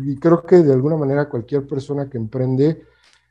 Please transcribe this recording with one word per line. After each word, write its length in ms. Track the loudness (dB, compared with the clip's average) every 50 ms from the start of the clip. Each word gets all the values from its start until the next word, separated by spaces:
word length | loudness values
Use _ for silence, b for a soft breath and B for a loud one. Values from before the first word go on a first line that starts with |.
| -6
y 120 | -6 -6
creo 260 | -2 2 2 2 2
que 140 | 4 4 4
de 160 | 6 6 6
alguna 240 | 2 2 0 0 -2
manera 320 | -2 -2 -2 -2 -2 -2 -4
cualquier 360 | -6 -8 -8 -6 -6 -6 -6
persona 460 | -6 -8 -8 -6 -6 -6 -8 -8 -8
que 80 | -8 -10
emprende 640 | -8 -6 -6 -4 -2 -2 0 2 2 2 0 -2 b b b b b b b b b b